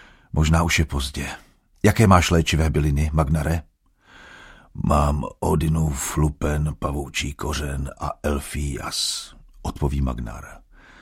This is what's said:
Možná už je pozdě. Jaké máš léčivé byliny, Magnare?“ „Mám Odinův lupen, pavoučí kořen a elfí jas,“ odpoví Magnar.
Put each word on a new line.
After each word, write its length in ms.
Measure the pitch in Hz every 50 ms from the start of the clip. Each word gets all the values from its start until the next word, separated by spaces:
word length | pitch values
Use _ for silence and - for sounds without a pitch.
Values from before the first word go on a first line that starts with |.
| - - - _ _ _ -
Možná 300 | 78 78 76 80 82 85
už 160 | 82 - -
je 60 | 73
pozdě. 420 | - - 71 67 - - 76 71 - - - - _ _ _ _ _ _ _ -
Jaké 240 | 104 98 - 113 98
máš 240 | 98 87 82 -
léčivé 380 | 87 85 78 - - 78 80 78
byliny, 400 | 76 76 73 78 71 71 78 76 73
Magnare?“ 480 | 78 78 69 80 80 76 80 82 85 - _ _ _ _ _ _ _ _ _ - - - - - - - - - - - - -
„Mám 500 | - - - - 73 73 73 73 73 - - - -
Odinův 800 | - 82 85 78 80 78 80 80 80 78 69 67 - - - 73
lupen, 580 | 76 73 69 - - 73 76 76 76 76 73 -
pavoučí 540 | - 71 71 73 69 67 - - - 71 71
kořen 560 | - - 73 73 71 73 69 69 69 69 71 - -
a 120 | - 73 - - -
elfí 500 | 73 73 71 - - - 71 73 71 69
jas,“ 640 | - - - - - - - - - - - - - - - - -
odpoví 400 | - - - - 73 71 69 69
Magnar. 440 | 67 64 62 58 62 55 50 - - - - - - _ _ - - - - -